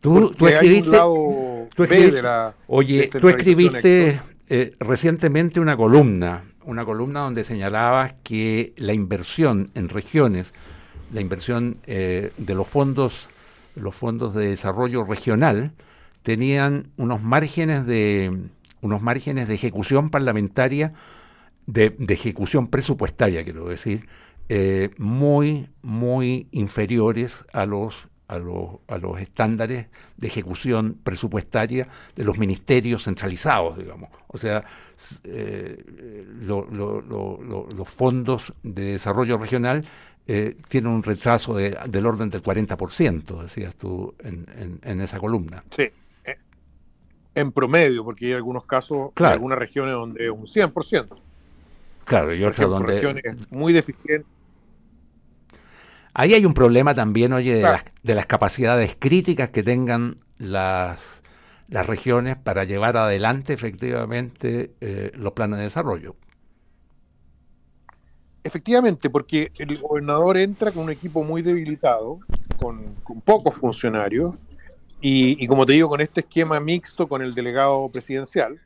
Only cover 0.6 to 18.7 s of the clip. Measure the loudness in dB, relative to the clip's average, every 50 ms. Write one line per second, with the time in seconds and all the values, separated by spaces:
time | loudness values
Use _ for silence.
0.6 | 8 8 8 8 6 6 6 8 8 6 4 2 0 0 -2 -2 -4 -6 -6 -8
1.6 | -10 -10 0 0 2 6 8 10 10 10 8 6 0 0 0 0 0 -2 -6 _
2.6 | -8 0 2 2 4 4 4 2 2 2 2 6 6 6 6 6 6 4 6 8
3.6 | 6 4 4 4 6 6 6 8 6 4 2 0 -6 -12 -20 -20 _ _ 0 0
4.6 | 0 0 -4 _ -2 0 0 2 2 0 0 2 2 2 2 4 2 2 2 2
5.6 | 2 2 2 4 6 8 10 8 8 8 4 0 -2 -2 -4 -6 -10 -16 _ _
6.6 | _ -10 -10 -8 -6 -6 -4 -4 -4 -6 -4 -6 -6 -4 -4 -6 -6 -6 -6 -6
7.6 | -4 -2 0 2 2 4 4 2 0 -2 -6 -12 -12 -6 -4 -2 -2 0 0 -2
8.6 | -2 -4 -8 -8 -4 -2 0 0 0 -2 -4 -6 -6 -8 -2 2 2 2 2 2
9.6 | -2 -4 -6 -6 -6 -6 -6 -8 -10 -2 2 2 4 4 2 0 -4 -8 -14 -20
10.6 | -20 -20 -20 -20 -20 -20 -20 -20 -18 -12 -8 -8 -6 -6 -6 -6 -4 -4 -2 -2
11.6 | -2 -4 -6 -10 -12 -8 -6 -4 -2 -2 -2 -4 -4 -6 -10 -10 -6 -4 -2 -4
12.6 | -4 -2 0 0 0 0 0 0 -2 -2 -2 -8 -18 -20 -20 _ -20 -20 _ _
13.6 | -20 _ -16 -10 -10 -10 -8 -6 -6 -6 -4 -4 -6 -4 -2 -2 -2 -2 -2 -2
14.6 | -4 -4 -2 -2 -2 -2 -2 -4 -4 -4 -6 -4 -2 0 2 2 2 2 2 0
15.6 | -2 -6 -10 -14 -20 _ _ _ -20 -20 _ _ _ -4 -2 0 0 0 0 0
16.6 | 0 0 -2 -2 -6 -10 -10 -6 -4 -4 -4 -2 -2 0 0 0 0 0 -4 -2
17.6 | -2 0 0 -2 0 0 0 2 2 2 2 0 0 -2 -4 -6 -8 -12 -16 _
18.6 | _ -20